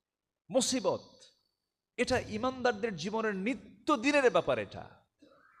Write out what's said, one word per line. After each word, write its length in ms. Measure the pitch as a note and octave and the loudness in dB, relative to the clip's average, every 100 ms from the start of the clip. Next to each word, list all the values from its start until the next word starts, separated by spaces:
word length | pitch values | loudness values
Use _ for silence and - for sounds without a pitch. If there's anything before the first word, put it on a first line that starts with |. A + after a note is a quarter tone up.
| _ _ _ _ - | _ _ _ _ -2
মুসিবত, 500 | A3+ - G#3 F#3+ A#2+ - - - _ _ _ _ _ _ - | 0 0 0 0 -2 -6 -20 -20 _ _ _ _ _ _ -4
এটা 240 | B3 B3 | 0 0
ইমানদারদের 760 | - G#3 B3+ C4 B3 G#3+ A3+ F3 | -2 -4 -4 0 0 0 -4 -6
জীবনের 380 | E3+ A3 A3 | -6 -2 -2
নিত্য 600 | F#3+ G3 C4+ - - - D4 | -2 -4 -4 -8 -10 0 2
দিনের 340 | C4 D4 B3+ | 4 4 6
ব্যাপার। 280 | F3+ D3+ A#2+ | 4 2 0
এটা 420 | G2+ E2+ - - _ _ - _ _ _ | -2 -10 -16 -20 _ _ -20 _ _ _